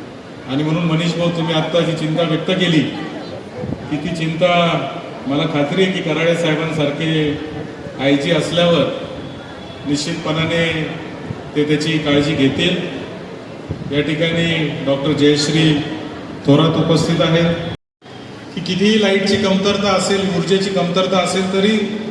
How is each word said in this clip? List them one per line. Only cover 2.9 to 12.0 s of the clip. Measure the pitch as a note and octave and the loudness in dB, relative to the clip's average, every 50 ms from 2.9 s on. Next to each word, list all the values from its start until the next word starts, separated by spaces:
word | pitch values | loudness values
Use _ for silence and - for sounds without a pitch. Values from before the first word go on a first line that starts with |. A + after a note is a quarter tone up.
| - - - - - - - - - - - - - - - - - - - - | -2 -6 -8 -8 -8 -10 -10 -10 -12 -12 -12 -12 -10 -8 -6 -6 -6 -8 -6 -6
की | D3+ | -6
ती | D3 D3+ F3 E3 | -4 -4 -4 -4
चिंता | E3 D#3+ D#3+ - - F3+ F3 F3 F3 E3+ E3+ E3 D3+ - - - - - - - - - B2+ | -4 -4 -4 0 2 2 4 4 4 4 4 2 0 -2 -4 -6 -8 -10 -10 -12 -10 -4 -2
मला | C#3 D3 D#3+ | 0 0 0
खात्री | D3 - D3 C#3+ - E3+ F#3 F#3+ | 0 2 0 0 2 2 2 2
आहे | F#3 | 2
की | F#3 - | 2 -2
कराडे | - D#3+ D3+ D3+ E3 E3+ E3+ | -2 -2 0 2 2 2 2
साहेबांसारखे | E3 - D#3 D#3 D3 - D#3 - D#3 D3 C3+ - - E3 D#3+ D#3+ D#3 D3+ D3 C#3 - - - - - - - - - - - - - | 2 2 0 2 0 0 -2 0 0 0 0 0 -2 -2 0 0 2 2 0 0 -2 -6 -8 -8 -8 -10 -10 -12 -12 -12 -12 -8 -2
आयजी | C3+ C#3 C#3+ C#3+ D3 F3 | 2 2 2 2 2 2
असल्यावर | E3+ D#3 - - D#3+ E3+ F3 E3+ E3+ D3 B2 G#2 - - - - - - - - - - - - - - - - - - - C3+ | 2 0 0 0 2 2 4 4 4 4 2 0 -2 -4 -8 -8 -10 -10 -10 -12 -12 -14 -14 -14 -14 -14 -14 -14 -14 -10 -4 -2
निश्चितपणाने | C#3+ C#3+ - E3 E3+ - - D#3 D#3 D#3+ D#3+ E3+ E3+ E3+ E3 E3 D#3+ D#3 D3+ C#3 - - - - - - - - - - - - - | -2 -2 -2 -4 -4 -4 -4 -4 -2 -2 0 0 0 0 0 0 0 -2 -4 -4 -6 -8 -10 -10 -12 -12 -10 -10 -10 -10 -10 -6 0
ते | D3 D3 | 0 2
त्याची | D3 D3+ D3 - E3 D#3 | 2 2 0 2 0 0
काळजी | D3+ | 0